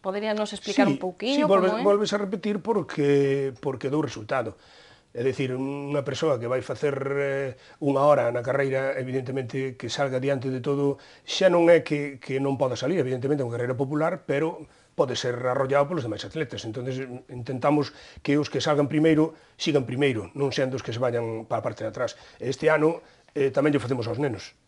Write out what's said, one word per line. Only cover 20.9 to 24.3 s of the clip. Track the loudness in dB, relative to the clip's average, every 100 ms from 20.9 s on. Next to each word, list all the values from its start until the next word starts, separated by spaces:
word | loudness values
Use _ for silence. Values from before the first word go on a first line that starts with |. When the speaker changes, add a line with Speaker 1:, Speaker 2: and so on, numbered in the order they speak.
| -2
Speaker 2:
se |
vayan | 0 0 -4 -6
para | -4 -4
a | -4
parte | -6
de | -8
atrás. | -4 -6 -6 -20 -10
Este | -6 0 2
ano, | 4 4 0 -10 _ _ -2
eh, | 0
tamén | 2 2 2
lle |
facemos | 0 -4 -2
aos | -2
nenos. | -4